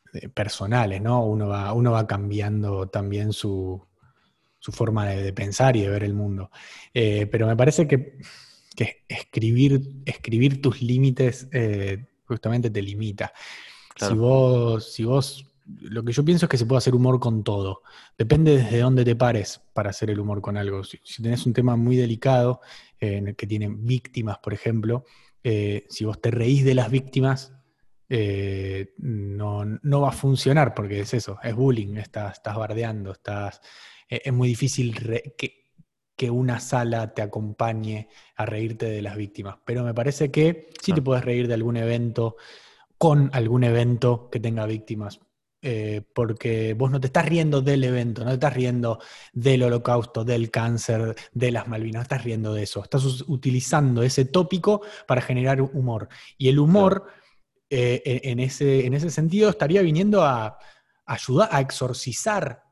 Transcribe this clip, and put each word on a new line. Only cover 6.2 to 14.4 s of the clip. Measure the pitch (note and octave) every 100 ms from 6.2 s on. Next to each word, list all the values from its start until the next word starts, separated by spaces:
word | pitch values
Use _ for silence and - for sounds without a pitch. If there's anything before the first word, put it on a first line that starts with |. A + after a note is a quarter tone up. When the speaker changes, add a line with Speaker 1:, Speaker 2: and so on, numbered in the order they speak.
| G#2 G2 F#2 - - - -
Speaker 1:
Eh, | B2 A2 G#2 G#2
pero | A2 A2
me | A2+
parece | C3 D3+ D3+
que, | C3+ - - - - - - - -
que | A2 - -
escribir, | - - - A2+ A#2+ C#3 C3+ C3+ C#3 C3+
escribir | - - A2+ C#3 C3+
tus | C#3+ -
límites, | A#2+ B2 C3+ B2 B2+ A#2 C3
eh, | C3 A2 G2+ G2 G2 C3 _ -
justamente | A#2 A2 A#2+ A#2+
te | G#2+
limita. | G2 G2+ A2 G2+ - - - - - - - -
Speaker 2:
Claro. | G2+
Speaker 1:
Si | A2
vos, | A#2+ C3